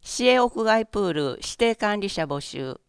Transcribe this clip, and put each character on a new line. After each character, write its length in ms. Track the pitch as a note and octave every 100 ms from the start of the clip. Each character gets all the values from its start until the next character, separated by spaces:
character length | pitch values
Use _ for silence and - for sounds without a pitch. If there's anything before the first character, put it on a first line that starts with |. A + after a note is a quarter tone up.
市 260 | - - B3
営 120 | B3+
屋 240 | A#3+ A3
外 220 | A3 A3 A3
プ 240 | G#3 F#3+
ー 40 |
ル 100 | D3+ C#3 A#2+
指 160 | - -
定 180 | A#3 A3
管 240 | G#3 G#3
理 100 | G3
者 160 | - D#3
募 140 | C#3+
集。 400 | - C#3 C3+ -